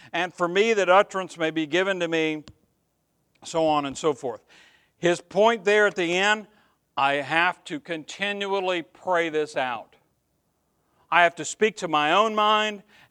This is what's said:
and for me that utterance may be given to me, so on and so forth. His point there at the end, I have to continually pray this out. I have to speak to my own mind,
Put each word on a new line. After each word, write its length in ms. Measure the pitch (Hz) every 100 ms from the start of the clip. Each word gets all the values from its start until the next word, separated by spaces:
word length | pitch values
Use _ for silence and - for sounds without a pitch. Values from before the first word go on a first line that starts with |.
| -
and 220 | 170 180
for 140 | - 170
me 260 | 185 226
that 160 | 214 175
utterance 480 | 185 202 190 180 165
may 140 | 160
be 160 | 160 151
given 320 | 170 190 185
to 80 | 170
me, 360 | 165 156 156 - - _ _ _ _ _ _ _ _
so 240 | - 165 160
on 180 | 151 143
and 100 | 131
so 180 | 160
forth. 300 | 139 131 107 _ _ _ _ _ _
His 240 | 175 170
point 440 | - 180 220 233 180
there 200 | 214 208
at 80 |
the 240 | 190 170 180
end, 300 | 202 214 202 _ _ _ _ -
I 200 | 139 143
have 460 | 135 160 180 - -
to 140 | 151
continually 1000 | - 165 143 - 202 202 202 196 185 175
pray 480 | - _ 185 175 165
this 260 | 156 151 151
out. 400 | 127 113 - _ _ _ _ _ _ _ _ _ _ _ -
I 120 | 170
have 120 | 170 165
to 100 | 151
speak 320 | - 214 -
to 100 | 175
my 240 | 151 147
own 200 | 185 220
mind, 480 | 214 214 214 214 202 - _ _